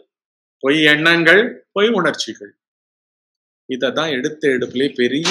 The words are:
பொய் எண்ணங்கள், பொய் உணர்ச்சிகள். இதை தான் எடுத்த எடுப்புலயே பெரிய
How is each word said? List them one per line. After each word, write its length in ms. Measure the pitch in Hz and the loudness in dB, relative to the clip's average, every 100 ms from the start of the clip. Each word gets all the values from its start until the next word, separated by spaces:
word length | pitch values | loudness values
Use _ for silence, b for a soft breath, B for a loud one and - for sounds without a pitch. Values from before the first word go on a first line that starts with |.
| - _ _ _ _ _ | -18 _ _ _ _ _
பொய் 160 | 131 156 | -2 2
எண்ணங்கள், 560 | 151 151 165 170 160 185 247 - _ | 2 2 2 2 4 4 2 -4 _
பொய் 180 | 196 214 | -2 0
உணர்ச்சிகள். 600 | 214 156 - - 107 101 _ _ _ _ _ _ _ _ _ _ _ - | 2 -2 -4 -8 -12 -18 _ _ _ _ _ _ _ _ _ _ _ -12
இதை 200 | 127 131 | -6 -4
தான் 180 | 127 160 | -2 -4
எடுத்த 300 | 131 147 151 147 | -4 -6 -2 -2
எடுப்புலயே 400 | 127 123 123 139 | 0 -2 -2 -2
பெரிய 360 | 143 123 135 170 | 0 -2 0 0